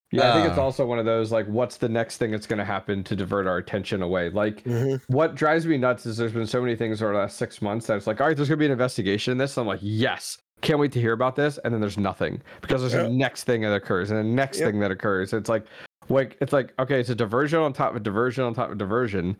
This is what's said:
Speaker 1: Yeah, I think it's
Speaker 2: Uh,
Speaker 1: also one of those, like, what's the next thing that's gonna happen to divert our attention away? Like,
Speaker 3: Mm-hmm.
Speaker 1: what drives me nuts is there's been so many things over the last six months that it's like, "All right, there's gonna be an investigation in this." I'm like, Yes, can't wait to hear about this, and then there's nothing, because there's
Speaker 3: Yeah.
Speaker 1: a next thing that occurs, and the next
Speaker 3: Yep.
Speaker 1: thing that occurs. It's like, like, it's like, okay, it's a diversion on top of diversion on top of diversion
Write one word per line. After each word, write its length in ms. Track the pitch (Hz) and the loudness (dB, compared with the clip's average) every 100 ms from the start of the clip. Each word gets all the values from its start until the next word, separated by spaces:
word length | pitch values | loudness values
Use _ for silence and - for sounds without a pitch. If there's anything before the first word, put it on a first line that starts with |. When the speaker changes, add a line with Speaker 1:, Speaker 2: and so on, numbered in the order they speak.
| _ | _
Speaker 1:
Yeah, 200 | 123 123 | 4 6
I 40 | |
think 140 | 113 104 | 6 4
it's 100 | - | 2
Speaker 2:
Uh, 40 | |
Speaker 1:
also 220 | 135 127 123 | 0 0 0
one 120 | 120 | 0
of 60 | |
those, 260 | 110 113 110 | 2 2 2
like, 160 | 113 104 | 0 0
what's 300 | 107 120 - | 0 -2 -2
the 120 | 120 | -2
next 280 | 113 117 - | 0 -2 -2
thing 160 | 120 | -2
that's 160 | 107 - | -2 -2
gonna 160 | 104 | -4
happen 400 | 101 98 - 98 | -2 -4 -2 -4
to 100 | 92 | -2
divert 320 | 101 92 101 92 | -4 0 0 0
our 120 | 90 | 0
attention 440 | 92 107 95 101 | -2 -4 -2 -2
away? 260 | 87 92 85 | 0 0 0
Like, 360 | 92 107 107 | 0 -2 -2
Speaker 3:
Mm-hmm. 320 | 127 120 135 135 - | -2 0 0 -2 0
Speaker 1:
what 300 | 127 160 135 | 2 2 2
drives 300 | 151 165 165 | 2 2 2
me 120 | 143 | 2
nuts 260 | 127 123 | 2 0
is 120 | 120 110 | -4 -4
there's 160 | 117 | -2
been 160 | 113 110 | -2 -2
so 120 | 127 | 0
many 140 | 123 | 0
things 260 | 113 117 110 | -2 -2 -2
over 120 | 110 | 0
the 60 | 101 | 0
last 160 | 101 - | -2 -4
six 260 | 120 - | -8 -4
months 240 | 107 110 - | -4 -2 -2
that 100 | 104 | -2
it's 120 | 107 | -2
like, 120 | 107 | 0
"All 60 | 143 | 0
right, 100 | 151 | 2
there's 120 | 143 | 0
gonna 100 | 156 | 2
be 80 | 151 | 2
an 60 | |
investigation 580 | 127 127 - 98 104 - | 2 0 0 0 0 0
in 80 | 127 | 0
this." 180 | 135 135 | -2 -2
I'm 120 | 113 | -2
like, 100 | 87 | -2
Yes, 560 | 101 107 123 90 - - _ _ | -2 0 0 -2 -8 -14 _ _
can't 140 | - 151 | 0 2
wait 140 | 147 | 2
to 80 | 127 | 2
hear 120 | 113 | 0
about 240 | 113 127 127 | 2 0 2
this, 220 | 147 143 | 0 0
and 80 | 117 | -2
then 80 | 117 | 0
there's 180 | 104 95 | 0 0
nothing, 440 | 98 92 82 - - - | -2 0 -4 -4 -10 -10
because 200 | - 135 | -2 0
there's 140 | 127 | 2
Speaker 3:
Yeah. 80 | 127 | 0
Speaker 1:
a 40 | 117 | 2
next 360 | 123 131 - | 2 0 -2
thing 160 | - 120 | 0 0
that 100 | 107 | 2
occurs, 360 | 101 - 98 101 | 0 2 0 0
and 80 | 107 | 0
the 60 | |
next 340 | 107 120 135 - | 2 2 0 0
Speaker 3:
Yep. 80 | 151 | 0
Speaker 1:
thing 100 | 104 | 2
that 100 | 101 | 0
occurs. 420 | 95 110 95 95 | 0 0 0 0
It's 160 | 113 98 | -2 0
like, 160 | 113 - - - _ - | -2 -2 -16 -20 _ 0
like, 280 | 135 131 - | 0 0 -2
it's 120 | 139 | 0
like, 200 | 143 120 - | 2 0 -2
okay, 220 | 131 139 | 0 0
it's 100 | 123 | 0
a 40 | |
diversion 440 | 113 110 117 147 165 | 0 0 2 2 2
on 120 | 156 | 2
top 220 | 127 139 | 0 -2
of 80 | 117 | -2
diversion 420 | 104 101 123 120 | -2 0 0 0
on 100 | 123 | -2
top 160 | 113 107 | -2 -4
of 80 | 98 | -4
diversion 580 | 98 113 123 98 87 | -2 0 0 0 -2